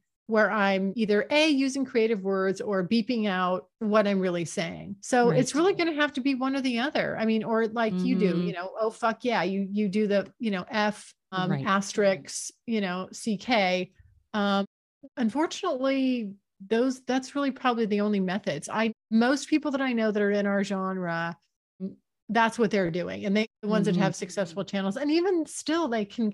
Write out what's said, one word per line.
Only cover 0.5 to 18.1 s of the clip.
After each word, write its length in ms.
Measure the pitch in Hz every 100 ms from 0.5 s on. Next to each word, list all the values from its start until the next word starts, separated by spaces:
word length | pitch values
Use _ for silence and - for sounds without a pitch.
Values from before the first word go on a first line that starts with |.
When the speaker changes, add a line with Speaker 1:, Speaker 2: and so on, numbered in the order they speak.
Speaker 1:
I'm 440 | 208 196 196 196 214
either 300 | 214 208 208
A, 180 | 294 320
using 340 | 277 269 269
creative 380 | 269 240 220 226
words 400 | 190 190 190 190
or 260 | - 196 175
beeping 380 | 233 214 247 208
out 400 | 185 180 185 - _
what 280 | 220 214 202
I'm 100 | 196
really 280 | 185 175 165
saying?" 500 | - 165 175 165 202
So 260 | - 254 240
Speaker 2:
Right. 100 | 196
Speaker 1:
it's 160 | 254
really 200 | 269 349
gonna 180 | 381 339
have 220 | 294 294
to 80 | 285
be 120 | 254
one 220 | 262 262 269
or 60 |
the 160 | 262 233
other. 400 | 269 269 180 -
I 60 | 220
mean, 180 | 220
or 220 | 220 226 220
like 240 | 220 226
you 220 | 180 180 185
do, 140 | 185
Speaker 2:
Mm-hmm. 140 | 170 175
Speaker 1:
you 60 |
know, 160 | 175 185 -
oh, 80 | 220
fuck 340 | 220 233 226
yeah. 200 | 247 220
You, 260 | 175 196 196
you 200 | 202 214
do 160 | 196 214
the, 260 | 202 190 -
you 120 | 226
know, 120 | 190 180
F, 420 | 220 208 208 - _ _
um, 180 | 185 185
Speaker 2:
Right. 160 | 147 117
Speaker 1:
asterisk, 840 | 190 196 - 202 190 - - - -
you 160 | - 226
know, 300 | 196 180 185
C 240 | - - 196
K. 560 | - 240 185 185 180 _ - _ _
Um, 320 | 214 202 196 202 _ _ _ 277 - 226
unfortunately, 960 | 269 339 - 381 262 269 269 262 254 208 196 _ _ 196
those, 340 | 226 262 262
that's 300 | - 262 262
really 160 | 285 277
probably 340 | 262 262 233 220
the 140 | 202
only 200 | 208